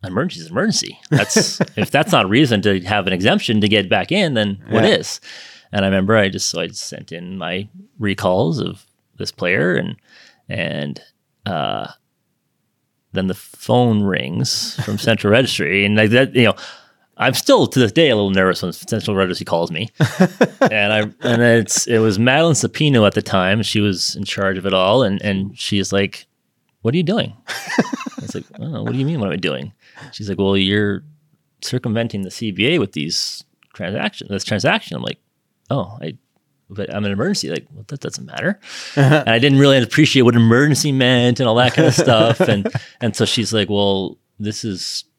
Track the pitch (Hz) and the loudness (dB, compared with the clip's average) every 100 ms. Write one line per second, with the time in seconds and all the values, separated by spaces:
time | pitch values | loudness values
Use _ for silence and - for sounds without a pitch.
0 | 101 92 170 170 160 90 - - - - | -6 -4 -4 -6 -10 -4 -2 -2 -4 -12
1 | - 143 104 - 175 - 185 - - 139 | -2 0 2 0 0 -2 -6 -2 0 0
2 | 156 151 98 110 147 110 104 95 90 107 | 2 2 4 4 4 2 2 0 0 -2
3 | 95 92 101 202 - 107 104 107 95 104 | 0 0 2 0 2 2 4 2 2 0
4 | 90 185 180 123 104 98 98 110 185 214 | 0 -2 0 0 -2 -4 -4 0 2 2
5 | - - - - - - _ 104 98 98 | -2 -12 -16 -20 -20 -20 _ -2 0 0
6 | 95 110 98 95 - 87 85 - - 76 | 2 2 2 0 -6 -4 -6 -8 -14 -14
7 | 76 82 90 92 85 90 107 180 - _ | -14 -14 -12 -10 -6 -6 -8 -16 -20 _
8 | 110 92 95 90 139 156 90 95 _ _ | -4 -2 0 2 2 0 -4 -8 _ _
9 | _ _ - - 90 98 160 156 - - | _ _ -12 -6 -2 0 0 0 -4 -10
10 | _ - - _ _ 85 82 76 73 69 | _ -20 -20 _ _ -6 -6 -6 -8 -10
11 | _ _ _ _ 104 85 60 50 50 - | _ _ _ _ -8 -6 -4 -6 -8 -16
12 | _ _ _ _ _ _ _ _ _ _ | _ _ _ _ _ _ _ _ _ _
13 | _ 95 95 95 - - - 123 123 107 | _ -4 -4 -6 -12 -20 0 2 2 2
14 | 104 90 64 98 123 - - - - 104 | 0 -2 -4 -4 -4 -4 -6 -8 -6 -4
15 | - 110 104 110 127 - 73 95 101 107 | -2 0 4 4 2 0 0 2 2 4
16 | 107 120 131 107 113 - - - _ _ | 4 4 4 4 2 2 -6 -20 _ _
17 | _ _ 120 131 - 262 127 - 120 127 | _ _ -2 -2 2 4 4 2 2 4
18 | 160 110 101 98 95 87 92 82 - 110 | 4 4 2 4 2 2 -4 -10 -6 -4
19 | - 98 95 87 85 85 85 82 113 _ | -2 0 0 -2 -2 -2 -2 -4 -10 _
20 | 117 - 196 - 233 - 262 110 101 107 | -2 2 0 2 -2 2 0 2 0 0
21 | 107 - 127 117 120 117 104 - - 117 | -2 -4 -2 2 4 4 2 -2 0 2
22 | 110 98 120 135 165 147 170 - 156 131 | 2 2 2 4 4 2 0 0 2 4
23 | 104 101 - 95 90 104 104 110 104 90 | 4 2 -2 0 2 0 0 0 0 0
24 | - - 98 - 98 95 95 92 92 117 | -4 -6 -8 -4 -2 -2 0 2 4 4
25 | 117 98 104 95 98 - - 101 95 98 | 2 -2 -2 -2 -4 -8 -4 -2 0 0
26 | 98 - - _ _ _ _ _ 110 147 | -2 -6 -20 _ _ _ _ _ -2 -2
27 | 165 214 107 - - - - - - - | 0 -2 -4 -8 -14 -14 -8 -4 -4 -4
28 | - - 107 - - - 143 131 110 120 | -12 -14 -12 -12 -14 -14 -10 -8 -4 -4
29 | 135 165 101 82 - 67 85 - _ - | -2 -2 -4 -4 -4 -6 -10 -16 _ -20
30 | - - 104 95 98 98 95 104 104 95 | -20 -14 -10 -2 0 2 2 0 0 -4
31 | - _ _ _ _ _ - 127 123 110 | -10 _ _ _ _ _ -8 -6 -4 -4
32 | 117 104 95 - 113 92 110 170 98 - | -4 -6 -10 -8 -8 -2 0 0 -2 -4
33 | 76 87 - - - _ _ - 90 101 | -6 -6 -8 -10 -18 _ _ -12 -8 -6
34 | 214 - - 98 - 107 131 208 - 71 | -8 -8 -10 -8 -4 -4 -2 -2 -4 -10
35 | 58 - _ _ _ _ _ 127 92 107 | -8 -10 _ _ _ _ _ -6 -6 -10
36 | 80 - _ _ _ _ _ 95 101 90 | -14 -14 _ _ _ _ _ -12 -8 -6
37 | 104 98 147 202 71 82 - - 104 139 | -4 -2 -2 -2 -4 -8 -10 -20 -16 -10
38 | - - - - 123 202 - - - - | -10 -12 -14 -6 -4 -4 -10 -18 -10 2
39 | 139 151 120 117 135 135 139 135 120 - | 4 4 4 4 4 6 6 6 2 2
40 | 151 139 117 117 113 117 147 139 156 135 | 4 6 6 6 6 6 4 2 0 2
41 | 127 127 123 120 127 113 127 - 160 135 | 2 4 2 2 2 4 2 4 2 4
42 | 147 113 113 113 175 107 101 - - _ | 4 4 4 2 2 2 -2 -6 -12 _
43 | 117 - 110 - 104 113 98 101 101 98 | -6 -2 -2 0 -2 -2 0 0 0 0
44 | 95 - _ _ 104 104 117 92 - - | -4 -10 _ _ -8 -8 -8 -8 -8 -10
45 | - | -12